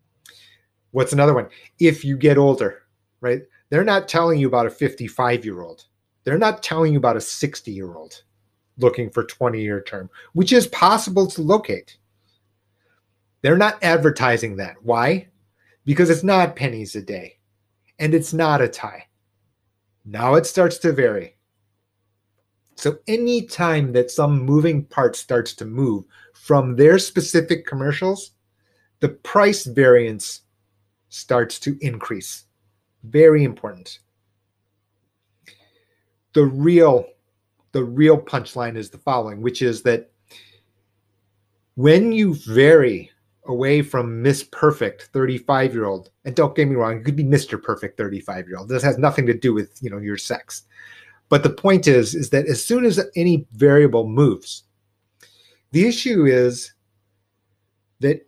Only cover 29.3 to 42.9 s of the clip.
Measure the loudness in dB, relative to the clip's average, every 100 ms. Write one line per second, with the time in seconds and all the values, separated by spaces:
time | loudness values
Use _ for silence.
29.3 | 2 2 0 -4 2 6 6 4 -6 -12
30.3 | -16 _ _ _ _ _ _ _ -14 -2
31.3 | -2 -2 -6 -8 -6 -6 -8 -10 -12 -12
32.3 | -18 _ _ _ _ _ _ -4 6 8
33.3 | 8 2 -4 -14 -14 -20 -20 _ _ _
34.3 | _ _ _ _ _ _ _ _ _ _
35.3 | _ _ _ _ _ _ _ _ _ _
36.3 | 2 2 2 2 6 6 4 0 _ _
37.3 | _ _ _ _ -6 -4 2 4 4 2
38.3 | -8 -8 -10 -8 -8 -14 -10 -4 -4 -4
39.3 | -6 -6 -2 -4 -2 -2 -2 -4 _ _
40.3 | -20 _ _ _ _ _ _ _ _ _
41.3 | _ _ _ _ 0 4 6 4 0 0
42.3 | -2 -2 4 8 8 6